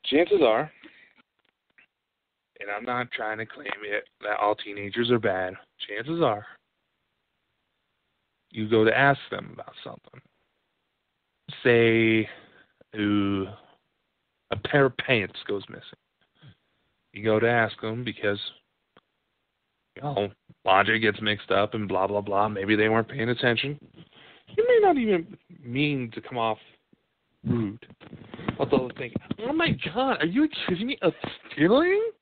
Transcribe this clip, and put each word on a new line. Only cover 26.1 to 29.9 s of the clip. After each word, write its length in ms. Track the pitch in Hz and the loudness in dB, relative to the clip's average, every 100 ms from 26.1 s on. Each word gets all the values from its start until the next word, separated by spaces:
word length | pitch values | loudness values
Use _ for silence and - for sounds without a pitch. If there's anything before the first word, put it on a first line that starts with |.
to 80 | 113 | -10
come 160 | - 123 | -8 -2
off 200 | 113 107 - _ _ _ _ _ _ _ - | -2 -2 -8 _ _ _ _ _ _ _ -2
rude. 400 | 120 107 110 - - - - - - - - | -2 -2 -6 -18 -20 -20 -20 -18 -10 -10 -4
But 120 | 147 | 2
they'll 200 | 139 127 - | 2 0 -8
think, 160 | 127 - - - | -8 -8 -8 -10
"Oh 140 | 226 | -4
my 180 | 320 330 - - | 0 0 0 -4